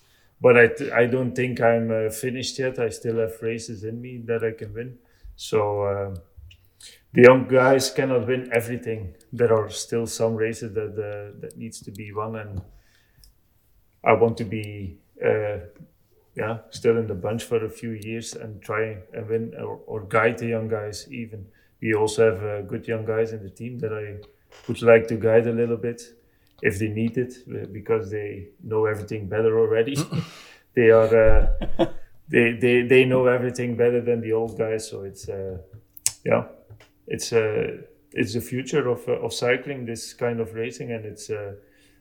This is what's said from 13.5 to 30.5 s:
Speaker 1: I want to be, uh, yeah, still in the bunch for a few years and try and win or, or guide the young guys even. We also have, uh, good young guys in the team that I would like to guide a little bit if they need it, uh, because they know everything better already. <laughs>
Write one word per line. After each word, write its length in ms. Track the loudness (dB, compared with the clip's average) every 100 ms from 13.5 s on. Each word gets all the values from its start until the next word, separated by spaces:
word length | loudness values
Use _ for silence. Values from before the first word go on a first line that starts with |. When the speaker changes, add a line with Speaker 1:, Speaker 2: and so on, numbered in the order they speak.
| _ _ _ _ _
Speaker 1:
I 120 | 2
want 240 | 4 4 0
to 80 | -6
be, 540 | -8 -8 -10 -12 -14 _ -4
uh, 360 | 0 0 -2 -6 -10 -20 -20 _ _ _ _ -8
yeah, 240 | -6 -6 -10
still 280 | -2 2 2
in 100 | 0
the 60 |
bunch 300 | -4 -6 -6
for 220 | -4 -4 -4
a 40 |
few 220 | -8 -12
years 440 | -10 -10 -10 -10 -12
and 260 | -14 -14
try 380 | -6 -4 -4 -8 -14
and 140 | -12 -4
win 260 | -4 -4 -8
or, 220 | -10 -12 -10
or 200 | -10 -2
guide 320 | 2 2 2
the 100 | -2
young 220 | -4 -2
guys 420 | -4 -6 -12 -14
even. 340 | -14 -12 -14 -18 _ _ _
We 120 | 0
also 380 | 2 2 4 4
have, 100 | 2
uh, 200 | -4 -6
good 260 | -8 -8 -6
young 180 | -6 -2
guys 280 | -2 -2
in 100 | -4
the 60 | -12
team 300 | -14 -14 -8
that 120 | -8
I 340 | -8 -10 -14 -18 _ _ -14 -10
would 120 | 0
like 280 | 6 6 6
to 80 | 0
guide 280 | 4 4 4
a 60 |
little 240 | 0 -2 -2
bit 260 | -6 -8 -14 -20 _ _ _ _
if 160 | -4 -2
they 120 | -2
need 280 | -2 -2 -2
it, 160 | -6 -8 -14
uh, 160 | -12 -12
because 400 | -10 -2 -2 -2
they 380 | -8 -8 -12 -16 -18
know 220 | -6 -2 0
everything 440 | -2 -8 -10 -6
better 280 | 0 2 4
already. 380 | 2 2 0 -2
<laughs> 800 | -4 -4 -6 -12 -20